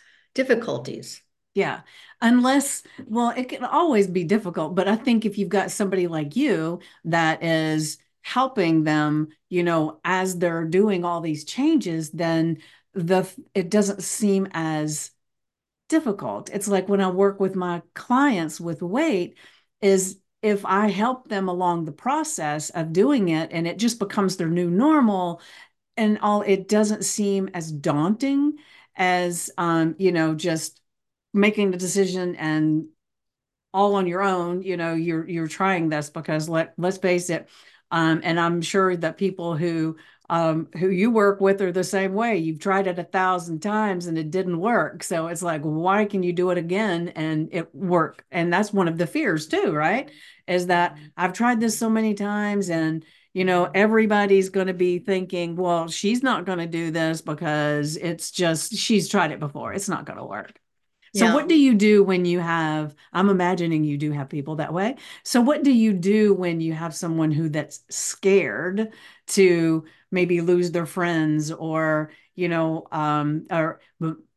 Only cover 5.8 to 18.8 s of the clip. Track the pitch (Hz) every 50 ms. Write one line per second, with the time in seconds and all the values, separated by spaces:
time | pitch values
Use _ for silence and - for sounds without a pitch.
5.8 | 208 185 196 185 180 170 165 156 151 147 - 240 294 269 190 160 160 165 175 175
6.8 | - - - _ - 165 165 170 160 160 156 - 165 165 160 160 156 156 156 156
7.8 | 156 151 - - _ _ _ _ - - - 247 262 262 262 214 175 165 165 160
8.8 | 151 156 151 151 151 151 151 151 156 151 - _ _ - 180 175 175 170 170 160
9.8 | 156 151 - - - 170 185 185 185 190 180 175 180 170 165 165 165 160 165 185
10.8 | 214 208 196 175 175 175 170 170 165 160 151 147 - - - 247 277 311 330 254
11.8 | 202 185 165 160 156 151 - 156 170 165 165 160 160 165 160 - - - - _
12.8 | _ _ - 196 165 170 190 185 185 - - - - _ - 196 175 170 214 214
13.8 | 196 196 190 190 180 - - - 214 202 196 190 190 190 - 165 160 160 156 151
14.8 | 151 151 151 - - - _ _ _ _ _ _ _ _ _ _ _ _ _ _
15.8 | _ - 320 320 320 226 196 - 147 113 101 104 - - - 196 - 208 202 190
16.8 | 185 196 202 196 190 185 180 185 196 196 196 196 190 190 190 185 180 175 175 170
17.8 | - _ - - - - 247 262 285 294 226 175 165 151 - - 170 170 160 165